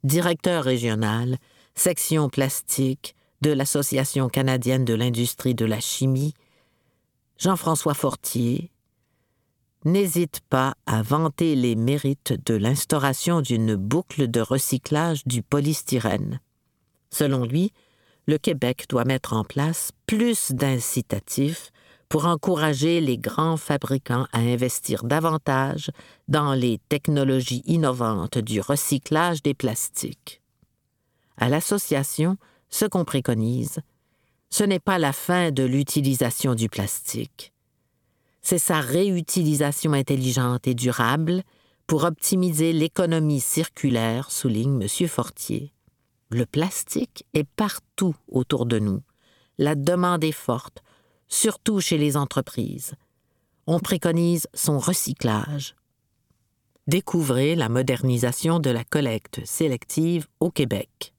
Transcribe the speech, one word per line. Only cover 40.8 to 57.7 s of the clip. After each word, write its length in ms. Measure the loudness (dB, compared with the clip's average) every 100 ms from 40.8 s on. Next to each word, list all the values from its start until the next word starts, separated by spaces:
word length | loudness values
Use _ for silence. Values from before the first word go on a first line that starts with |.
| 0 2 2 2 0 -2 -4 _ _ _ -2
pour 160 | 2
optimiser 680 | 2 0 -2 0 0 2 2
l'économie 720 | 2 0 0 0 2 2 0
circulaire, 880 | 0 -2 -4 -2 0 2 0 -2 -4
souligne 400 | -4 -2 0 0
monsieur 360 | 0 -2 -2 -2
Fortier. 680 | -2 -4 -6 -6 -6 -6 _ _ _ _ _ _
Le 160 | -2 -2
plastique 800 | -2 -2 -4 -6 -6 -6 -10 -4
est 140 | -4 -4 -2
partout 600 | -4 -4 _ -2 -2 -2 -4
autour 380 | -2 0 -2 0
de 100 | 0
nous. 240 | 0 -2 -6 _ _ _ _ -2
La 160 | 0 2
demande 480 | 0 2 2 2
est 80 | 0
forte, 520 | -4 -4 -4 -4 -20 _ _ _ _ _
surtout 540 | -2 0 0 0 0
chez 160 | 0 2
les 180 | 2 0
entreprises. 800 | -2 -4 -4 -6 -6 -6 -12 -14 _ _ _ _ _ _ -2
On 140 | -2
préconise 680 | 0 0 0 2 2 0 -2
son 240 | -4 0 0
recyclage. 960 | 0 -2 -2 -2 0 0 -2 -6 -8 _ _ _ _ _ _ _ _ _ _ _ 0
Découvrez 720 | 0 0 -2 2 2 2 2
la 120 |
modernisation 920 | 2